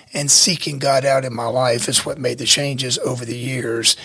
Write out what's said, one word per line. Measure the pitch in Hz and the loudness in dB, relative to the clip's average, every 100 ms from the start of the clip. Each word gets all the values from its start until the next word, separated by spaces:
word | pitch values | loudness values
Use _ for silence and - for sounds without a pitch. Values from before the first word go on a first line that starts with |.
| - | -10
and | 147 143 | -4 2
seeking | - - 170 160 139 | 4 4 0 -4 -2
God | 139 135 | 2 4
out | 139 135 | 4 2
in | 131 | 0
my | 117 117 | -4 -2
life | 123 127 117 - | 2 2 2 0
is | 127 151 | 0 -2
what | 139 | -4
made | 123 123 | -4 -2
the | 113 | 0
changes | - 143 131 127 123 | 2 0 -4 -4 -2
over | 135 123 117 | -2 -4 -6
the | 120 | -6
years | 123 131 117 117 110 - | -6 -4 -4 0 0 0